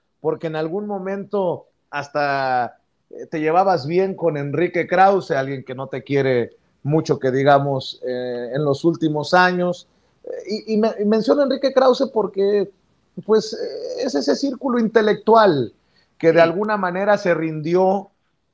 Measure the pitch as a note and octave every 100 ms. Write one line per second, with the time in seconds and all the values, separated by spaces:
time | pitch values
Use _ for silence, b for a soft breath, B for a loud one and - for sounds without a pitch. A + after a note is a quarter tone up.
0 | _ _ D3+ D#3 E3 D#3 D#3+ F#3+ G#3 G3+
1 | F#3 G3 G3 G#3 F#3 C#3 - _ _ C#3+
2 | C#3+ D3+ C#3+ C#3 C3+ B2+ A#2 - _ _
3 | _ - A#2+ E3 D#3 E3+ G3 F3 C3+ F3
4 | F#3+ F#3+ E3+ D3 C#3+ D3+ F3 F3 D#3+ F3+
5 | F#3+ G3 E3+ C#3+ C3+ C#3 B2 B2+ C3+ C3+
6 | - C#3 C3+ B2 A2 - _ _ C3+ D#3
7 | D#3 C3 C3 C3 C#3 C#3+ C#3+ C3+ - -
8 | B2 B2 B2 A#2+ A#2+ C3 D3 C3+ E3+ D#3+
9 | D#3+ D3+ C#3+ F3+ F3+ F3+ F3+ F3+ - _
10 | _ _ - - - G#3+ - G#3+ A3 -
11 | G#3 A3 G#3+ C#4+ C#4 C4 C4+ B3+ C4 B3+
12 | C4+ A3 F#3+ G3 G3 G#3 F#3+ - _ _
13 | _ - E3 G#3+ - - - C4+ - -
14 | C4+ C#4 C4+ C4+ C#4 A#3 C4 A#3+ A3 A3+
15 | G#3+ G#3 - A3+ G#3 C#3+ A2+ - _ _
16 | _ - E3 E3 E3 E3+ G#3+ G#3 F#3 F3+
17 | G3+ G3+ F#3+ D#3+ D#3+ D#3 D#3 F3 F#3+ G3
18 | G3 _ _ _ _